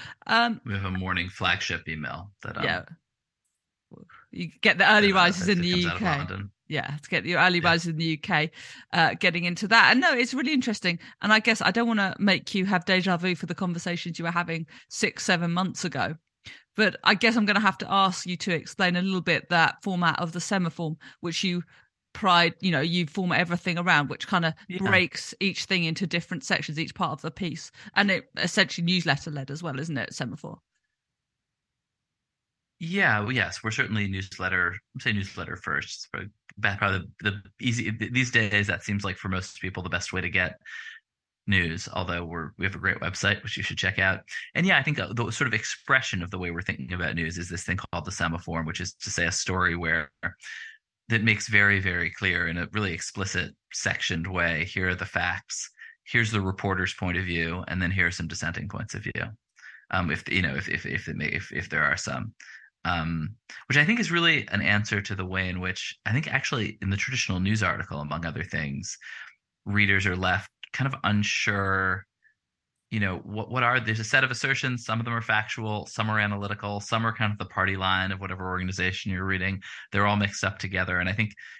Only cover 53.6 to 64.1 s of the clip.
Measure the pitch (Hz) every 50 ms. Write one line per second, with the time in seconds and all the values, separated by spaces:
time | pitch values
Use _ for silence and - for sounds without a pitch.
53.6 | _ _ - - - 95 - - - - 90 82 85 95 92 87 85 82 82 78
54.6 | 85 90 - 95 92 92 90 - 87 - - 87 90 90 90 - - - - -
55.6 | - - _ - - - - _ _ - - 120 113 107 113 101 95 95 95 -
56.6 | - 98 92 92 92 92 - - 95 90 85 90 95 90 85 85 82 82 85 90
57.6 | - - 82 92 90 87 95 95 87 85 87 - 85 78 - - 78 80 - -
58.6 | - 104 - - - - - - - - - - - - 110 - _ _ _ -
59.6 | - - - - - - - 92 90 78 78 - - - 69 95 90 73 67 71
60.6 | - - - - - - - - - - - - - - - - - - - -
61.6 | - - - 78 76 71 - - - - 67 62 - 110 - - - - - -
62.6 | - - _ _ - 85 87 85 80 82 82 80 78 104 107 - _ - - -
63.6 | - - 123 147 151 180 233 240 196 156